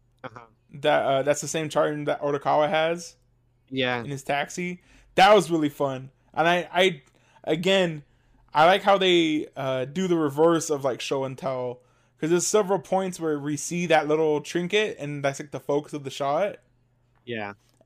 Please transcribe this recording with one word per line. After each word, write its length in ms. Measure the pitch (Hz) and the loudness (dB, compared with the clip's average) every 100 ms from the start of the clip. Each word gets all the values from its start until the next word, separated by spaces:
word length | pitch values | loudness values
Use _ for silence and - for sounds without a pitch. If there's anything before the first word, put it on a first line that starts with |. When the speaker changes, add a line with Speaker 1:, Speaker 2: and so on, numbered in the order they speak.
| _ _ | _ _
Speaker 1:
Uh-huh. 220 | 127 120 117 107 _ | -16 -16 -20 _ _
Speaker 2:
That, 320 | 143 147 147 113 | -4 0 2 2
uh, 160 | 135 | 0
that's 180 | 139 143 | 0 -2
the 60 | 143 | -4
same 220 | 160 156 | -6 -2
charm 360 | 147 156 147 147 | 0 -2 -2 -4
that 160 | 147 | -4
Odokawa 480 | 147 143 139 143 147 | -4 -4 0 2 2
has 460 | 156 160 175 - - _ _ _ _ _ | 0 0 -4 -10 -20 _ _ _ _ _
Speaker 1:
Yeah. 300 | 131 127 123 | -4 -2 -2
Speaker 2:
in 60 | 117 | -6
his 140 | 139 | -8
taxi. 580 | - 143 151 - 180 180 _ _ _ - | -4 -4 -4 -6 -8 -10 _ _ _ 4
That 180 | 190 | 8
was 180 | 214 156 | 8 6
really 180 | 170 147 | 2 0
fun. 420 | - 139 131 131 _ _ | -2 -4 -4 -12 _ _
And 140 | - 165 | 0 2
I, 220 | 175 160 | 2 0
I, 280 | 175 190 151 - _ _ _ | 2 2 0 -10 _ _ _
again, 600 | - 156 180 196 175 156 - _ _ _ _ | -4 -2 2 2 2 -4 -14 _ _ _ _
I 120 | 147 165 | 4 6
like 160 | 196 | 6
how 140 | 196 196 | 4 4
they, 500 | 190 175 160 151 - - | 4 4 4 0 -4 -8
uh, 300 | 135 131 131 | -4 -4 -4
do 220 | 147 185 | -4 0
the 100 | 170 | 2
reverse 520 | 151 139 165 165 151 | 0 4 4 4 0
of, 140 | 143 | -2
like, 180 | 135 117 | -2 -4
show 220 | - 139 | -4 -4
and 140 | 135 131 | -4 -6
tell. 440 | 170 127 123 123 _ _ _ _ | -6 -6 -6 -10 _ _ _ _
'Cause 100 | 156 | 0
there's 180 | 175 170 | 0 2
several 320 | 214 190 196 | 0 2 -2
points 400 | - 190 190 175 | -2 -4 -2 -4
where 200 | 165 147 | -4 -4
we 180 | 143 143 | -4 -6
see 280 | - 175 175 | -6 -4 2
that 200 | 156 147 | 2 4
little 340 | 156 156 147 | 2 2 0
trinket, 560 | 147 170 175 202 214 - | -2 -4 -2 -2 -2 -6
and 240 | 147 147 139 | -10 -4 -4
that's, 140 | 135 | -4
like, 120 | 151 | -8
the 80 | 135 | -8
focus 340 | - 143 151 | -2 -2 -2
of 100 | 151 | -10
the 60 | 135 | -10
shot. 460 | - 139 147 202 - _ _ _ _ _ _ - | -6 -2 0 -2 -6 _ _ _ _ _ _ -10
Speaker 1:
Yeah. 280 | 117 101 101 _ _ | -8 -8 -12 _ _